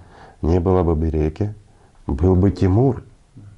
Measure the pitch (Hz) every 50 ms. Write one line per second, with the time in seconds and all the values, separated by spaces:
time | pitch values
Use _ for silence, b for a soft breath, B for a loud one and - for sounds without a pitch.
0 | B B B B B B B B - 76 87 92 85 95 92 92 87 85 82 78
1 | 80 80 78 78 76 78 - - 104 107 107 - b b b b b b b b
2 | - - 71 65 78 92 92 90 95 101 - - 98 90 92 107 131 139 - -
3 | - - - _ _ _ _ - - - -